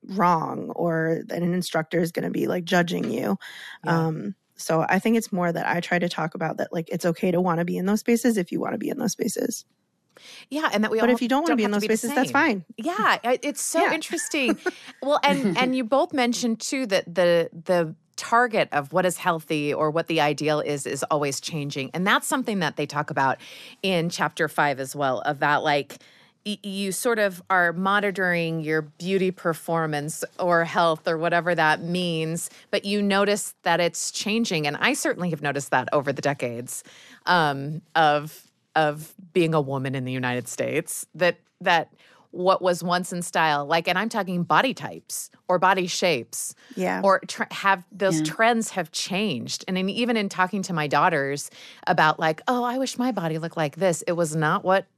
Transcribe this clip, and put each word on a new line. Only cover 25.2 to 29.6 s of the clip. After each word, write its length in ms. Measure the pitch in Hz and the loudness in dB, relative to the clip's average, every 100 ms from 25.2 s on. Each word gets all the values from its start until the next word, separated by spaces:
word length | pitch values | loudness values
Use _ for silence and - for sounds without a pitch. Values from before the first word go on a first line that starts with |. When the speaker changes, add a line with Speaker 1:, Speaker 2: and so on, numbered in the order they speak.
Speaker 2:
of 180 | - 143 | -2 0
that, 240 | 147 147 | 2 2
like, 340 | 151 147 143 - - _ _ _ - | 2 0 0 -12 -20 _ _ _ -10
y-, 120 | 208 | -8
you 280 | 208 190 202 | -8 -6 -4
sort 260 | 180 254 226 | -2 -2 2
of 220 | 202 180 - | 0 -2 0
are 240 | 190 175 | 2 4
monitoring 880 | 170 190 202 202 190 185 175 165 165 | 2 2 2 2 0 0 0 0 -2
your 220 | 151 156 | 0 -2
beauty 460 | 151 _ 175 190 185 | -2 _ -2 0 0
performance 920 | 185 180 160 | 0 -4 -4